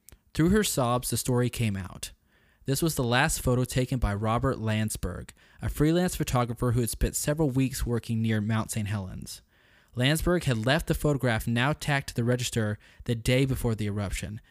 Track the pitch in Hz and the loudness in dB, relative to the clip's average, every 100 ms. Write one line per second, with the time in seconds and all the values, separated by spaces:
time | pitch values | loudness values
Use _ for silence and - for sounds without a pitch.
0 | _ - _ - 160 214 208 - 120 123 | _ -20 _ 2 4 4 2 0 0 0
1 | - 117 - 123 123 - 113 98 87 - | 0 -2 0 2 2 0 -2 -2 -6 -10
2 | - - _ _ _ _ - 135 170 151 | -16 -16 _ _ _ _ -4 0 0 0
3 | 120 120 151 - - 123 127 - 131 131 | 2 4 2 2 2 2 2 0 0 0
4 | 107 101 110 117 131 - 110 107 107 - | 0 0 0 0 0 0 0 0 0 -4
5 | 95 87 - - _ - 110 - 151 170 | -8 -8 -12 -18 _ -10 -6 0 2 4
6 | 180 - 151 127 120 120 123 120 117 - | 2 -2 -2 0 0 -2 0 0 0 0
7 | 139 - - 147 156 127 131 131 117 117 | -2 0 -2 0 0 2 0 0 -2 -4
8 | - 113 113 113 104 113 - - 104 104 | -2 -2 0 0 0 0 -2 -4 -4 -4
9 | 95 - - - - _ _ _ _ - | -6 -10 -12 -16 -20 _ _ _ _ 0
10 | 127 156 - 175 151 117 110 151 - 160 | 2 2 2 2 2 0 2 2 0 0
11 | 151 143 127 110 - 117 127 156 - 143 | 0 0 0 0 0 0 2 0 -2 -2
12 | 135 - 117 123 123 120 107 104 - - | -2 -2 0 0 0 -2 -2 -2 -10 -10
13 | - 117 110 127 135 127 120 110 104 101 | -4 -2 2 2 2 0 -2 -2 -2 -4
14 | 101 - - 107 - | -4 -4 -8 -10 -14